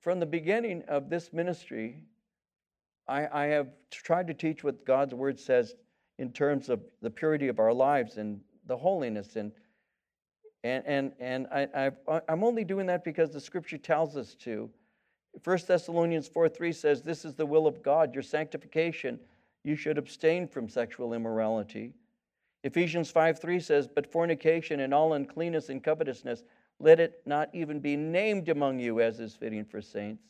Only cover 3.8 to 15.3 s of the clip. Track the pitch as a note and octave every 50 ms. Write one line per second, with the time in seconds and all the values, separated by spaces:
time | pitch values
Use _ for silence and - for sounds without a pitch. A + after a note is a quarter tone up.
3.8 | _ _ - - - - E3+ F3 F#3 E3+ D#3+ - - E3 D#3+ - - D3 B2+ -
4.8 | - - C3 C3 C#3+ C3+ B2+ A#2+ C3 C#3 C#3 C3+ - - C3 B2 A#2+ A2+ - -
5.8 | _ _ _ _ _ _ _ _ C3 B2+ A#2+ - D3 C#3+ D3 C#3 C#3 C3+ B2 G#2+
6.8 | - - _ _ - A2+ A2 - - D#3 D#3 D3 C#3+ C3+ A#2+ A2 A2 A2 A#2 B2
7.8 | C3 C#3 D3 C#3 B2 A2 - G#2+ G#2+ G#2+ G#2 G2+ - _ _ _ _ - B2+ B2
8.8 | C#3 F3+ G3 F3+ C#3+ A#2+ A2 G#2 G2 - - A2 G#2 G#2+ A2 _ _ _ _ _
9.8 | _ _ _ _ _ _ _ _ _ _ _ _ _ - _ _ - A#2 B2+ C3
10.8 | B2+ C#3 D3 C#3 C3+ C#3 C#3 _ B2 B2+ B2+ C3 C3 - - C#3+ C#3 C#3 - C#3+
11.8 | C3+ C#3 C3+ - - - D#3 E3 - - D#3+ E3 G3+ A#3 A#3+ A3+ G#3+ E3 G3 G3
12.8 | G3 F#3 F3+ F3 F3 F3 D3+ - E3 D3+ C#3+ D3 C#3 - _ F#3 D#3+ - - D3
13.8 | _ - E3 D3+ D#3+ D3+ D3 D3 A#2+ F#2+ - _ - B2 A2+ G#2+ A2 A2+ _ _
14.8 | _ _ _ _ _ _ _ _ _ _